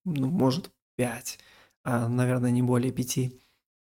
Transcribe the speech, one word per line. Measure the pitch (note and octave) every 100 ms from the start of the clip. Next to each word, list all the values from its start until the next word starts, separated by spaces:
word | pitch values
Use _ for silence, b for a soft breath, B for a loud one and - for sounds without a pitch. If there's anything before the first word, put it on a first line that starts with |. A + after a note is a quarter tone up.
ну, | F#3 D3 C3
может, | F3+ C3 D3 - _ _ -
пять, | B2 A2+ - - b b b b
а, | - A#2+ A#2
наверное, | B2 B2+ B2+ B2
не | B2
более | B2 B2 B2+
пяти, | - B2 - B2+ - b b _ _